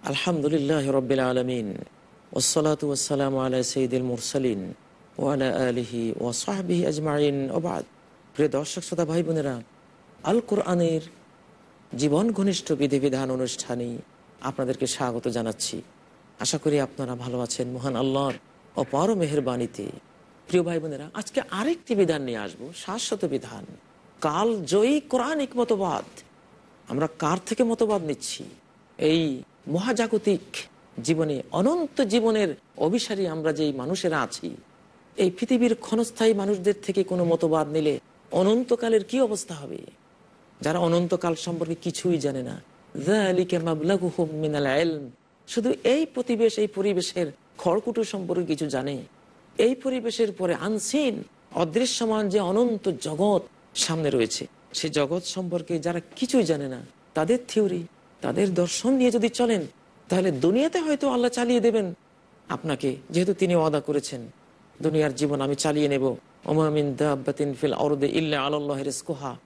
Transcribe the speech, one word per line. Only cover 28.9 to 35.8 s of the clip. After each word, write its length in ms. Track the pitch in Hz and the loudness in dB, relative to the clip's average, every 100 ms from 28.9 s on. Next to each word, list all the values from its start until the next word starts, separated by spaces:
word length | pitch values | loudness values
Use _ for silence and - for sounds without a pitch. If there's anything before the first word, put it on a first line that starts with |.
| - | -2
এই 460 | 151 165 160 131 - _ - | 2 2 2 -2 -10 _ -4
মহাজাগতিক 720 | 160 214 233 226 214 208 190 - - - _ - - | -2 0 0 2 2 2 0 -2 -14 -14 _ -18 -10
জীবনে, 400 | 120 160 156 135 - | -2 0 0 -2 -4
অনন্ত 500 | 156 208 349 311 - | 0 2 2 -2 0
জীবনের 540 | 220 226 226 214 196 135 _ - | 2 4 4 2 0 -2 _ -2
অভিসারী 500 | 160 226 - 202 185 | 0 2 -2 -2 -2
আমরা 260 | 160 160 | 0 -2
যেই 200 | 147 151 | 0 0
মানুষেরা 480 | 135 127 185 180 156 | -2 -4 -2 0 0
আছি, 360 | 113 - 87 - - _ - - - - | -2 -4 -10 -12 -20 _ -20 -20 -20 2
এই 140 | 190 | 2
পৃথিবীর 440 | 180 240 247 240 | 2 0 4 4
ক্ষণস্থায়ী 580 | 226 | 2